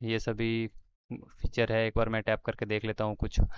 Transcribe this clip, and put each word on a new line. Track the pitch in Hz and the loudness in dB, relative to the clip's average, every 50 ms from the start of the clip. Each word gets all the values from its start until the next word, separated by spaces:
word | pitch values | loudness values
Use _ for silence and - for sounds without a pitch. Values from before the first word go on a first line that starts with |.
| 117 | -4
ये | 113 113 110 | -2 -2 0
सभी | - 117 110 107 117 113 113 113 113 107 - - - _ _ _ _ - 123 | 0 -2 -2 0 0 0 0 -2 -2 -4 -8 -12 -18 _ _ _ _ -14 -14
फीचर | - - - - - - - - - 117 110 | -12 -12 -16 -6 -2 -2 0 2 2 2 2
है, | 110 110 113 110 | 2 2 2 2
एक | - 117 | 2 2
बार | 113 113 | 2 2
मैं | 113 110 | 2 0
टैप | 104 - 110 104 | 0 0 0 0
करके | - - 110 - 117 | 0 -4 -4 -4 -4
देख | 104 107 107 110 | -2 -2 -2 -2
लेता | 110 107 - 110 | -2 -2 -2 -2
हूँ | 107 107 | -2 -2
कुछ | - - 110 - - - - - | -4 -4 0 4 4 4 4 2